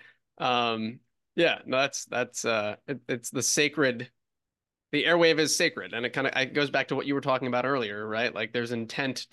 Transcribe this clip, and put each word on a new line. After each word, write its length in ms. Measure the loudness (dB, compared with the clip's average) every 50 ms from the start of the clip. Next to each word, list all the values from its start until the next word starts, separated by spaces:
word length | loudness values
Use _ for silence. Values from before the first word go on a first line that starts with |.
| -16 -20 -20 _ _ _ _ -4
Um, 600 | 0 0 2 2 2 2 0 -2 -4 -6 -6 -10 _ _ _ _ _ _ _
yeah, 220 | 2 4 4 2 0 -4
no, 120 | -2 0 2
that's, 260 | 2 0 0 -6 -10
that's, 380 | -6 -4 -4 -4 -2 -4 -4 -2
uh, 320 | 0 0 0 0 -2 -6 -8 _ -10
it, 120 | -10 -10 -6 -6
it's 220 | -6 -6 -6 -6
the 120 | -6 -2 -2
sacred, 680 | 0 2 2 2 2 2 2 2 2 2 -2 -8 -12 _ _ _ _ _ _ _ _ _ _ _ _ _ _ _ _
the 140 | -2 0 2
airwave 340 | 4 4 6 6 6 6 6
is 180 | 4 2 2
sacred. 360 | 2 2 0 0 -2 -8 -6 -6
And 120 | -4 -4
it 80 | -2 -2
kinda, 240 | 0 0 0 2 0
it 120 | 0 0 2
goes 180 | 0 0 2
back 180 | 0 -2 0 0
to 80 | -2
what 100 | -2 -2
you 80 | -2 -2
were 60 | -2
talking 280 | 0 0 0 0 0 0
about 160 | 0 0 0
earlier, 420 | 0 0 0 -2 -4 -4 -6 -6 -4
right? 260 | -2 -2 -2 -2 -2
Like, 180 | -2 -6 -4 -2
there's 200 | -4 -2 -2 -4
intent 540 | -4 -4 -6 -4 -4 -2 -2 -4 -6 -8 -8